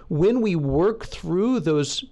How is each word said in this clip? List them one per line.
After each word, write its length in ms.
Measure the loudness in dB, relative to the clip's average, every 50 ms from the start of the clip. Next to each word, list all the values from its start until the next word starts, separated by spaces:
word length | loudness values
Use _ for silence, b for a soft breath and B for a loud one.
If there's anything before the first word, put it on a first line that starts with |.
| B B
when 320 | -2 2 2 2 2 2
we 160 | 2 0 0
work 500 | 0 0 0 2 2 2 2 2 -2 -6
through 540 | -14 -14 -10 -6 -4 0 0 2 2 0 0
those 460 | 0 0 0 0 0 -2 -4 -8 -10 -12